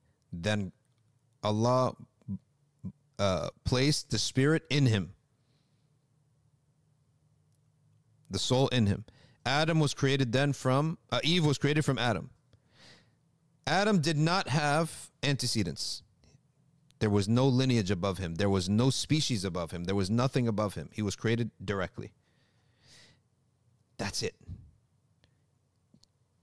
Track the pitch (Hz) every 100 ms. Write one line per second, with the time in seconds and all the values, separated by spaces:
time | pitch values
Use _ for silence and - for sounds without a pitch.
0 | _ _ _ 85 92 107 95 - _ _
1 | _ _ _ _ 107 107 120 127 127 -
2 | - _ - 95 - _ _ _ 95 -
3 | _ - 98 87 - - - 127 139 151
4 | - 107 - - 139 160 - 147 131 107
5 | 82 - _ _ _ _ _ _ _ _
6 | _ _ _ _ _ _ _ _ _ _
7 | _ _ _ _ _ _ _ _ _ _
8 | _ _ - 95 - 131 135 123 101 98
9 | - - - _ 123 139 160 165 143 -
10 | 139 135 127 123 143 135 131 131 156 160
11 | _ 123 143 180 151 131 143 151 147 127
12 | 120 95 87 - _ _ _ _ - -
13 | _ _ _ _ _ _ - 170 208 202
14 | 147 151 156 185 180 143 147 147 160 -
15 | - _ 139 139 123 113 87 71 - -
16 | - _ _ _ _ _ _ _ _ _
17 | 107 101 98 117 135 127 131 120 92 98
18 | 98 90 87 82 101 98 90 107 131 -
19 | - 156 - 113 92 87 82 87 87 101
20 | 92 113 127 139 120 104 104 87 73 -
21 | 104 - 113 117 117 - 95 98 87 -
22 | 107 - _ _ _ _ _ _ _ -
23 | - _ _ _ _ _ _ _ _ -
24 | 101 - 104 - - - - _ _ _
25 | _ _ _ _ _ _ _ _ _ _
26 | _ _ _ _